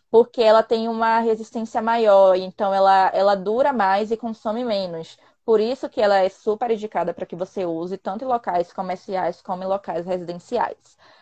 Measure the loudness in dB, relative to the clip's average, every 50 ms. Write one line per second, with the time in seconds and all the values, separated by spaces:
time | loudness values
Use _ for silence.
0 | _ _ 4 4 4 4 2 2 4 6 6 4 4 2 -2 -2 -2 -4 -4 -2
1 | -2 0 0 0 0 0 -2 -2 -6 -10 -10 -10 -8 -6 -6 -4 -2 -2 0 2
2 | 4 6 6 8 8 6 4 2 0 -6 -6 -4 -2 0 2 2 4 4 6 6
3 | 4 4 2 2 2 2 2 0 0 -2 0 0 0 0 0 0 2 2 2 0
4 | -2 -2 -4 -6 -6 -8 -12 -8 -8 -6 -6 -4 -4 -4 -4 -4 -4 -6 -8 -10
5 | -12 -14 -18 _ _ _ _ _ _ 2 2 2 2 0 -2 -4 -8 -8 -4 0
6 | 2 2 4 2 2 0 -2 _ -4 -4 -4 -2 -2 -4 -4 -4 -6 -6 -6 -4
7 | -4 -4 -6 -8 -10 -10 -10 -10 -10 -8 -8 -6 -6 -6 -6 -6 -8 -8 -10 -10
8 | -10 -10 -10 -8 -4 -4 -4 -4 -2 -2 -2 -2 -4 -4 _ -10 -8 -8 -10 -10
9 | _ -8 -6 -4 -4 -4 -6 -8 _ -10 -10 -8 -6 -4 -6 -6 -6 -8 -8 -8
10 | -6 -6 -6 -6 -8 -10 -12 -14 -10 -6 -4 -4 -4 -4 -6 -12 _ _ _ _
11 | _ _ _ _